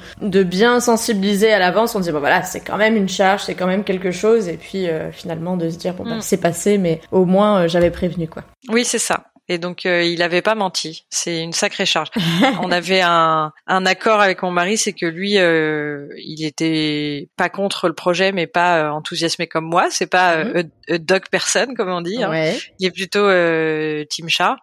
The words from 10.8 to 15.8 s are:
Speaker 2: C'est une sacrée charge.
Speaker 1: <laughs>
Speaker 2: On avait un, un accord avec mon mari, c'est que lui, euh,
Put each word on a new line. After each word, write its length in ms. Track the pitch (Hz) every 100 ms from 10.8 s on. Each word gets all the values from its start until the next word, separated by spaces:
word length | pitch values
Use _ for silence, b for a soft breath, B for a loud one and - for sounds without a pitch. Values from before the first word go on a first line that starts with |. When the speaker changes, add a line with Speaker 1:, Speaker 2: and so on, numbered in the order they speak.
| 156 160 -
Speaker 2:
C'est 320 | - 175 165
une 100 | 165
sacrée 320 | - 202 -
charge. 240 | 185 165 156
Speaker 1:
<laughs> 480 | 220 165 170 262 220
Speaker 2:
On 80 | 180
avait 300 | 175 170 190
un, 480 | 175 170 160 160 156 - -
un 200 | 185 185
accord 340 | 185 226 208
avec 200 | 196 180
mon 100 | 180
mari, 240 | 175 180 220
c'est 140 | 214
que 120 | 170
lui, 320 | 170 160 202 202
euh, 720 | 175 165 156 156